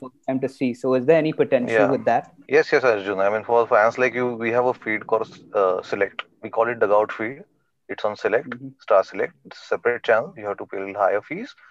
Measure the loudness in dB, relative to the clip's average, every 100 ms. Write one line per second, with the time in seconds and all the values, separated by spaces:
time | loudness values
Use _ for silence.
0 | -12 _ -6 -4 -4 -4 -6 -2 0 0
1 | 4 4 2 0 0 0 2 2 4 2
2 | 0 0 -2 _ 0 2 4 2 2 2
3 | -2 0 0 0 0 2 4 4 4 2
4 | -2 0 -4 -4 -2 0 0 -2 -4 -6
5 | -2 -2 -2 -12 -6 0 0 0 -4 -4
6 | -4 -6 -18 _ -8 -4 -2 0 2 2
7 | 0 -4 -8 -10 -20 _ _ _ -16 -8
8 | -8 -4 -2 -2 -4 -14 -16 -12 0 2
9 | 2 -4 -8 _ -20 -16 -8 -4 -2 -4
10 | 0 0 -2 -10 -10 -10 -10 -10 -8 -2
11 | 0 0 -6 -12 -12 -18 _